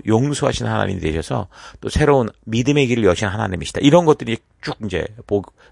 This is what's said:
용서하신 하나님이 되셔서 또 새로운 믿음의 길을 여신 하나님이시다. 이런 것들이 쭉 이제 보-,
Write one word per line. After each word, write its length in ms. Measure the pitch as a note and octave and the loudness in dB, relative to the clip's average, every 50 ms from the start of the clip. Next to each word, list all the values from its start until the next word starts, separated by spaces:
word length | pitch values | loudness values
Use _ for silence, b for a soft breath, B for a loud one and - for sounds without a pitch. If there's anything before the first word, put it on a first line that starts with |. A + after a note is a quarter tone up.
| - | 0
용서하신 640 | - A2 A2+ C3+ D3 D3 - D3 C3 A#2 - A#2+ A2+ | 2 2 2 2 0 -2 -2 -2 -2 -2 -2 -4 -4
하나님이 320 | A2 G#2+ G#2 G2 F#2+ F#2 | -2 -2 -2 -2 -4 -4
되셔서 480 | E2 D#2+ D#2 D#2+ D#2 - C3 A#2+ G2 - B B B B B B | -4 -4 -4 -4 -4 -6 -6 -6 -6 -8 B B B B B B
또 80 | - - | -8 -4
새로운 400 | - - D3+ C#3+ C#3+ C3+ A#2+ G#2+ - _ _ | -2 0 2 4 4 4 2 0 -4 _ _
믿음의 420 | - A2 A#2 B2 C3+ D3 D3 C#3 A#2+ | -4 -2 0 0 2 2 2 2 2
길을 180 | B2 A#2+ A2 | 2 2 4
여신 240 | F#2+ F2 - A2 G2+ | 4 2 2 0 -4
하나님이시다. 500 | F#2 G#2+ A2 G2+ F#2 E2+ D#2 - - - | -4 -4 -4 -4 -4 -6 -8 -8 -4 2
이런 220 | - C#3+ D3 F3 F3 | 4 6 6 6 6
것들이 340 | D#3 D3 - B2+ A#2 A2+ - _ _ _ _ | 4 2 0 0 -6 -6 -6 _ _ _ _
쭉 140 | - - - - A2 | -10 -10 -10 -8 -8
이제 240 | G#2 F2+ E2+ D2+ - A2 - - | -6 -4 -4 -6 -6 -10 -14 -8
보-, 160 | - G#2 G2+ F#2 - - b b b | -4 -4 -4 -4 -4 -14 b b b